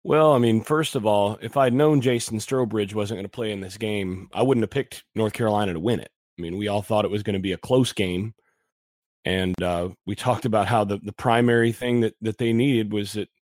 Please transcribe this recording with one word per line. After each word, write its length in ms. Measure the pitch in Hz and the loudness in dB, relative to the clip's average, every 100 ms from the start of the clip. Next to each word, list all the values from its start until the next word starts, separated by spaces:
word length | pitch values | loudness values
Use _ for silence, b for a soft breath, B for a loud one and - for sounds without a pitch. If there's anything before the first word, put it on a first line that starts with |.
Well, 300 | - 147 156 | 0 4 6
I 60 | 135 | 6
mean, 240 | 117 110 | 4 2
first 340 | 107 156 156 135 | 2 -2 0 -2
of 100 | 107 | 0
all, 320 | 104 101 107 | 2 2 -2
if 160 | 113 143 | -4 0
I'd 160 | 131 | 2
known 280 | 123 151 147 | 4 4 4
Jason 380 | 123 120 - 110 | 2 0 -2 -6
Strowbridge 540 | - 131 120 107 101 | -4 -2 0 -2 -2
wasn't 260 | 104 104 104 | -4 -4 -6
gonna 100 | 98 | -8
play 240 | - 110 | -8 -6
in 80 | 101 | -6
this 180 | 95 98 | -10 -8
game, 500 | 110 104 95 92 - | -4 -2 -4 -6 -8
I 80 | - | 0
wouldn't 220 | 123 123 | 2 2
have 60 | 107 | 2
picked 340 | 143 - - - | -2 -6 -10 -10
North 180 | 110 107 | -4 -2
Carolina 400 | - 113 104 101 | 0 0 2 0
to 80 | 82 | -2
win 200 | 101 104 | -2 -2
it. 100 | - _ _ - | -4 _ _ -12
I 40 | |
mean, 160 | 85 92 | -8 -6
we 80 | 104 | -2
all 160 | 101 | -4
thought 220 | 101 107 | 0 0
it 60 | 101 | 0
was 120 | 104 | -2
gonna 160 | 101 98 | -2 -2
be 140 | 95 | -2
a 40 | 87 | -4
close 360 | - 127 123 | 0 2 2
game. 420 | - 92 90 110 - _ _ _ _ _ _ _ _ | 0 -2 -2 -4 -8 _ _ _ _ _ _ _ _
And, 300 | - 92 92 90 | -4 -2 0 -2
uh, 280 | 90 87 90 92 - | -2 -2 -4 -8 -10
we 100 | 104 | -4
talked 280 | 127 123 | -2 -2
about 220 | - 107 98 | 0 0 2
how 160 | 117 | 2
the, 160 | 101 101 | 2 -2
the 140 | 101 | -6
primary 580 | - 127 117 120 117 117 | -4 2 4 4 4 2
thing 300 | 113 123 120 | 0 0 0
that, 140 | 110 - | 0 -2
that 160 | 110 104 | -6 -2
they 160 | 117 | 0
needed 400 | 113 139 120 107 | 2 2 2 0
was 200 | 107 101 | -4 -4
that, 160 | 104 95 _ | -6 -8 _